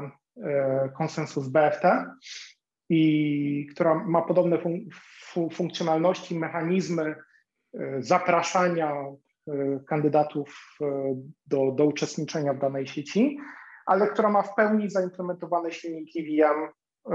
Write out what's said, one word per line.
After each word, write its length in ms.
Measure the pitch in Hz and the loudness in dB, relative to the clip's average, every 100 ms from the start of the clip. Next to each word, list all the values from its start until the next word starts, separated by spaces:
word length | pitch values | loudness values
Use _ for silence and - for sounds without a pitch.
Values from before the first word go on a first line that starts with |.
| 143 - _ 247 | -8 -14 _ -12
y, 40 | 185 139 135 135 135 135 | -4 0 0 0 -2 -2
konsensus 500 | 156 - 147 147 135 | -4 -4 -6 -4 0
B 200 | 156 151 | 4 4
F 140 | - | 4
T 300 | - 262 - - - - - _ _ _ - | 4 4 0 -14 -18 -18 -18 _ _ _ 0
i 800 | 160 156 151 151 147 143 143 143 | 4 4 4 2 0 -2 -4 -6
która 240 | - 165 156 | 0 2 2
ma 260 | 175 170 | 2 0
podobne 360 | 165 175 175 165 | 2 2 4 2
fun-, 320 | 175 175 - | 0 -6 -8
fu-, 560 | - - - - 180 165 | -18 -20 -20 -8 -4 -4
funkcjonalności, 880 | - 170 - 170 160 175 180 - 170 | -2 -6 -2 0 2 2 0 -4 -6
mechanizmy, 760 | 156 170 165 190 160 165 156 156 - _ _ _ _ - | -4 -4 0 0 0 -2 -4 -6 -14 _ _ _ _ -10
y, 40 | 139 135 | -8 -4
zapraszania, 1080 | 127 180 - 170 - 190 180 170 151 143 139 139 _ _ - | 2 2 4 2 2 2 2 2 -2 -2 -8 -12 _ _ -8
y, 360 | 143 139 135 - | -4 -2 -4 -2
kandydatów, 920 | 151 147 151 147 147 143 - - - | 0 2 4 2 -2 -8 -12 -18 -8
y, 40 | 147 139 135 131 135 - - | -4 -2 -4 -6 -10 -16 -4
do, 260 | 139 135 | 0 2
do 140 | 127 147 | 4 2
uczestniczenia 680 | 143 143 - 151 165 143 | 2 -4 -4 -4 -2 -2
w 60 | 143 | -2
danej 280 | 139 139 135 | -2 -4 -6
sieci, 500 | 151 143 196 277 - - - - - - | -8 -2 2 2 0 -12 -18 -20 -6 0
ale 220 | 190 208 | 2 2
która 220 | 220 214 | 2 2
ma 120 | 208 | 4
w 140 | 196 - | 2 2
pełni 340 | 214 214 202 | 2 2 0
zaimplementowane 840 | 190 180 180 180 180 170 170 170 | -2 -4 -4 -8 -6 -4 -2 -4
silniki 640 | 165 170 160 156 165 151 151 | -8 -10 -10 -10 -8 -2 4
V 100 | 151 | 4
M, 220 | 151 156 - _ _ - | 4 -4 -12 _ _ 0